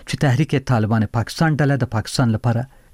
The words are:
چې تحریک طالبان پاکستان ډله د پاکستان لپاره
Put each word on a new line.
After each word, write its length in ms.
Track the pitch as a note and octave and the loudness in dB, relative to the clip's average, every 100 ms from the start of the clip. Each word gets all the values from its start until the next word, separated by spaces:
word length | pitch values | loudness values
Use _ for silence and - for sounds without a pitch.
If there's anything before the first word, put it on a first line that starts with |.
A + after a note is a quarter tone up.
| - | -8
چې 80 | - D3 | -2 0
تحریک 320 | A#2+ D#3+ C#3 - | 2 0 -2 0
طالبان 360 | B2 G#2+ A2+ G#2 B2 | 0 2 0 0 -2
پاکستان 340 | A2 - E3 D3 | -4 0 0 2
ډله 260 | C#3+ C#3 B2+ | 0 0 -2
د 100 | A2+ | -4
پاکستان 400 | - - A#2+ A2 | -4 0 0 2
لپاره 300 | A#2+ A2+ B2 - - | 0 -2 -4 -12 -6